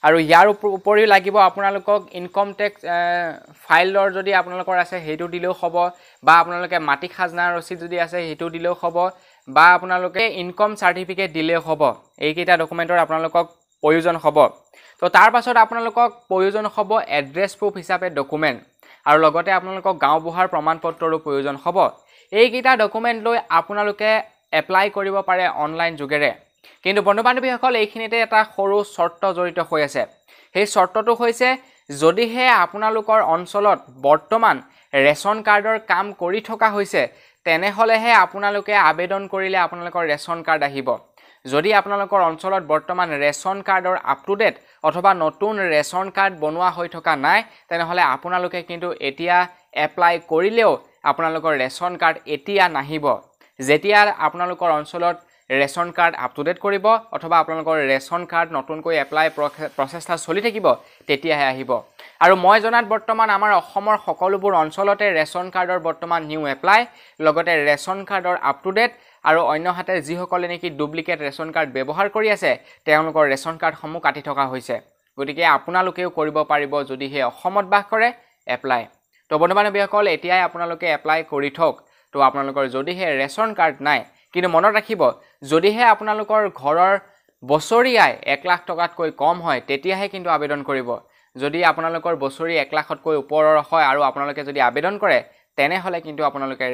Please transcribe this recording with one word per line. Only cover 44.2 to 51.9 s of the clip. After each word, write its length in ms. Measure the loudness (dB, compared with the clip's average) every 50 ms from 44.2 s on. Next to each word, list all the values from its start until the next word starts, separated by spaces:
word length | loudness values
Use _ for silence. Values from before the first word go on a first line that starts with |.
| -2
টু 100 | -6 -2
ডেট 200 | 0 0 0 0 -4 _ _ _ _ -2
অথবা 280 | -2 -2 2 2 2 2
নতুন 400 | 4 0 -2 -2 _ -4 -4 -2 -2
ৰেচন 460 | -2 0 0 0 0 0 -4 -6 -6 -4
কাৰ্ড 240 | -2 0 0 0 -2 -2
বনোৱা 300 | -4 -4 -2 0 -2 -2
হৈ 180 | -2 -4 -8
থকা 280 | -8 -10 -6 -2 -2 -2
নাই, 240 | 0 2 2 2 2 0 -4 _ _ _ _
তেনেহ'লে 320 | -4 -4 -4 -2 0 0
আপোনালোকে 580 | 2 2 0 -2 -4 -4 -4 -2 -2 -2 -6 -8
কিন্তু 260 | -10 -10 -12 -8 -8 -8 -8 -6
এতিয়া 380 | -6 -8 -6 -4 -2 2 2 2 2 0 -6 _ _ _ -4
এপ্লাই 400 | -2 -2 -2 _ 2 2 2 2 2 -2
কৰিলেও 440 | -2 0 2 2 2 2 4 4 4 2 0 -4 _ _ _ -2
আপোনালোকৰ 500 | -2 0 0 -2 -2 -2 -2 -2 0 0
ৰেচন 340 | 0 -2 -4 -4 -6 -6 -6